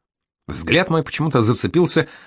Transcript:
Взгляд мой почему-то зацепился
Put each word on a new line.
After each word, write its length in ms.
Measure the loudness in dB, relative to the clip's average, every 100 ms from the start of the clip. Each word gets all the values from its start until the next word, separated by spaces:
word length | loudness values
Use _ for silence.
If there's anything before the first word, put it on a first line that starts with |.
| _ _ _ _ -12
Взгляд 420 | -8 0 2 2
мой 140 | -2
почему-то 380 | -2 -4 -2 2
зацепился 640 | 2 0 0 0 2 0 -2 -6